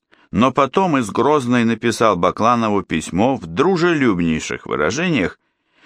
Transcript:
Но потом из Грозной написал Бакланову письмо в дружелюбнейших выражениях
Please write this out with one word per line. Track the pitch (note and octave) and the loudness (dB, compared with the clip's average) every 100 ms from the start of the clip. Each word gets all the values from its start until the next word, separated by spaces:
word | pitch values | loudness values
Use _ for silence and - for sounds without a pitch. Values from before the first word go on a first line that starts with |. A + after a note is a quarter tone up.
| _ _ - | _ _ -6
Но | F#2 B2+ | 0 0
потом | C3+ C3+ F#3+ F#3 C#3 | 2 0 2 0 0
из | G#2 | -2
Грозной | G2 B2 D3+ B2 B2 | 0 2 2 2 0
написал | A2+ A2 A#2 G#2+ A2+ F2+ | 0 0 -2 2 2 2
Бакланову | F2+ - A2 A#2+ A2 G2+ | 0 0 0 2 0 0
письмо | - E2 - E2+ B2 B2+ | -2 -6 -4 -2 0 -2
в | |
дружелюбнейших | E2+ E2+ E3 F3 F3 D#3 B2+ F2+ E2+ D#2 - - - | -6 -2 0 2 2 2 0 2 0 -2 -4 -10 -6
выражениях | B1+ D#2 B2+ F3+ C3+ E2+ - _ _ _ _ | -2 -2 0 -2 0 -2 -6 _ _ _ _